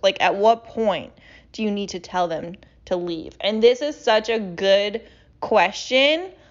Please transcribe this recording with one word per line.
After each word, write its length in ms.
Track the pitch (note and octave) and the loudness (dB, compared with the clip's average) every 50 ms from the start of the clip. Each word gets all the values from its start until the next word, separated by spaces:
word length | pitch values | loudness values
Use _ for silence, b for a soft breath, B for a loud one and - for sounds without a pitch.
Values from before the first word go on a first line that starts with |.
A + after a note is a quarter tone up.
| - | 0
like, 180 | F#3+ F#3+ - - | 0 2 2 0
"At 140 | F3+ F3 | 0 2
what 280 | G3 G3+ A3 A#3 A3+ - | 4 4 4 4 2 0
point 480 | - - A3+ A3+ G#3 F3+ D3 - - - B B B B B B B - | -12 -6 -4 -2 -2 -2 -2 -6 -12 -20 B B B B B B B -10
do 100 | - A3 | -6 -4
you 80 | G#3 | -4
need 200 | G3+ G3+ G3+ F#3+ | -4 -4 -6 -8
to 100 | - F3+ | -10 -12
tell 280 | F3 - - F3+ F3+ E3+ | -12 -6 -4 -2 -2 -2
them 260 | E3 D3+ - E3+ F#3 - b b b b b | -2 -6 -8 -10 -14 -16 b b b b b
to 100 | - F#3 | -6 -4
leave?" 400 | F3 F3 F3 E3+ D#3+ - - - - | -4 -4 -6 -6 -8 -10 -14 -14 -6
And 220 | - G3 A3 A3 A3 | -4 -4 -2 4 4
this 180 | A#3+ B3+ B3 D4 | 4 4 4 -2
is 140 | D4 D4+ - | -6 -6 -4
such 300 | - B3 A3 G#3+ A3 - | 0 2 2 2 2 0
a 80 | A3+ A3+ | -4 -4
good 640 | G#3 F#3 E3+ E3+ F#3+ G3 G3 G3+ G3+ G#3 G3+ A3+ b b b b b b b - | -4 -6 -8 -4 2 2 4 4 2 0 -4 -8 b b b b b b b -12
question. 880 | - - A#3 G#3 F3 F#3+ G3+ - - - B3+ C4 C4+ C#4+ D#4 E4 F#4 F#4+ - b b b | -6 0 2 2 2 2 -2 -6 -8 0 2 2 4 4 2 0 -4 -8 -14 b b b